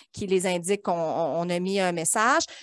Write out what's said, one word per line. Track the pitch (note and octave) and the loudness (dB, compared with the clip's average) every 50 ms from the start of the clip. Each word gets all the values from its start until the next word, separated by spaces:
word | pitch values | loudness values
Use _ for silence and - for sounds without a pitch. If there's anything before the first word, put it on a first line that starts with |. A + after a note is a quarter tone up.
| - _ | -20 _
qui | - - G#3 | -10 -8 -2
les | F#3 F#3+ F#3 F3+ F#3 | 0 0 2 2 0
indique | F3+ F3 E3 F#3+ G3+ G3+ | 0 -2 0 -2 -2 -2
qu'on, | - G3+ | 0 -2
on, | F3 E3+ E3 D3+ B2 D3 E3 E3 - E3 | -2 0 -2 -2 0 0 0 0 0 -2
on | E3+ F3+ | -2 0
a | F3 F3 | -2 -2
mis | F3+ F#3+ G3 G3 | 0 0 0 2
un | F#3 F3+ | 2 0
message. | F3 E3 D#3+ - - A3 G#3+ B3 C#4+ D#4 - - - - | 0 0 -2 0 0 2 4 4 4 2 0 -2 -8 -16